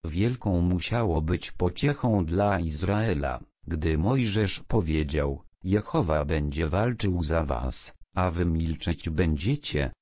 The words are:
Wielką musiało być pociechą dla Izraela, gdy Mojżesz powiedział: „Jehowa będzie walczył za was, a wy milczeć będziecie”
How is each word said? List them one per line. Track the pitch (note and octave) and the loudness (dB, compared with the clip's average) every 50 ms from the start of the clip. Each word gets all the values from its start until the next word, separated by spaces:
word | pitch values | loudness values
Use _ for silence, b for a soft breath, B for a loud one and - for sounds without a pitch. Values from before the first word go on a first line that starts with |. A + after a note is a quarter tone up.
| - | -8
Wielką | E2 D2+ F2 G#2 A#2+ B2+ B2 - G2+ F#2+ F2 | -4 0 0 0 0 0 -2 -2 0 2 2
musiało | F2 F2 F2+ F2+ - - A2+ A#2+ A2+ G2 E2 D#2+ | 4 2 2 0 0 -2 0 0 2 2 2 0
być | D#2 D#2 - - - - | 2 0 -2 -2 -2 -8
pociechą | - - F2+ F2+ F2 - - D3 C#3 - - B2 G#2+ G2+ E2+ | -4 -2 -2 -2 0 0 0 0 0 0 0 2 2 2 2
dla | D#2+ E2+ F#2+ G2+ G#2 G2 F2+ | 2 2 2 2 2 2 0
Izraela, | E2+ D#2+ D2 D2 F#2+ F2+ G2+ G#2 A2 A2+ F2+ D2 C#2 C2+ B1+ - - _ _ _ - | 0 -2 -4 -2 -2 0 0 0 0 0 0 0 -2 -4 -4 -6 -10 _ _ _ -8
gdy | - E2+ D#2 D#2 E2 D#2 | -6 -4 -2 0 0 2
Mojżesz | D#2 E2 G#2 C3 C#3 A#2+ A2 F#2+ A2 G#2+ F#2 - - - | 2 2 2 2 2 0 0 0 0 0 0 -2 -4 -2
powiedział: | - - A2+ F2+ D#2+ D#2 D#2 D#2 C#2 D2 D2+ D2 C#2+ C#2 C#2 - - _ _ - | 0 0 2 2 2 2 0 0 0 0 0 0 0 -2 -6 -12 -20 _ _ -2
„Jehowa | F#2 G2 G2+ - - - E3 A2+ D#2+ D#2 D2+ C#2+ | 0 0 0 0 0 0 0 2 2 2 0 2
będzie | C#2+ E2 D#2 D2 D2 C#2+ E2 E2 | 0 0 0 0 -2 0 -2 0
walczył | D2+ D#2 G2 A2 B2 A#2+ - - G2 F2+ F2 E2+ | 0 2 0 0 0 -2 0 0 0 0 0 0
za | D2+ E2 E2 D#2 | 0 0 0 0
was, | C2+ B1 A#1 C2 C2 - - - - - _ - _ _ | 0 -2 -2 -2 -4 -4 -4 -6 -6 -8 _ -20 _ _
a | F#2 F#2 F#2 | 0 0 0
wy | D#2+ E2+ F2 | 0 0 0
milczeć | F2 E2 D#2+ E2 D#2+ D#2+ - - F2 E2 - - F2+ | 2 2 2 0 0 -2 -2 -2 -4 -4 -2 -4 -2
będziecie” | D#2 D2+ F#2 E2 D#2 C#2 D#2 A2+ C#3+ D3 - - - D2 C#2 B1 - _ | 0 2 2 2 2 0 0 -2 -2 -2 -4 -2 -2 0 -2 -2 -4 _